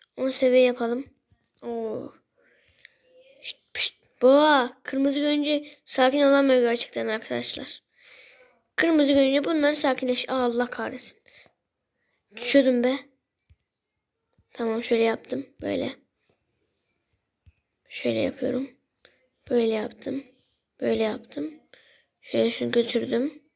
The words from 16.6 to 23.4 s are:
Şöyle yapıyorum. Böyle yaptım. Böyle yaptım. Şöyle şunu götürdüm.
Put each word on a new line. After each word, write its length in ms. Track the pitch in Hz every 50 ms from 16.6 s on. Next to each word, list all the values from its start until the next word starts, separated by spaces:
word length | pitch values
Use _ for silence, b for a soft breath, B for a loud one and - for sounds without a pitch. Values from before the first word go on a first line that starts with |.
| _ _ _ _ _ _ _ _ _ _ _ _ _ _ _ _ _ - _ _ _ _ _ _ _ _
Şöyle 300 | - - - 247 233 226
yapıyorum. 520 | 220 - - - - - - 247 269 - - _ _ _ _ _ b b b b b b _ _ _ -
Böyle 240 | 247 240 226 226 220
yaptım. 520 | 214 214 - - - - - 262 277 - - _ _ _ _ _ _ _ _ _ _
Böyle 220 | - 233 226 220 220
yaptım. 560 | 214 - - - _ - 294 294 311 - - _ _ b b b b b b b b b _
Şöyle 300 | _ - - 233 226 233
şunu 200 | 233 - 240 240
götürdüm. 720 | 233 240 233 233 - 233 226 - - 233 254 302 - -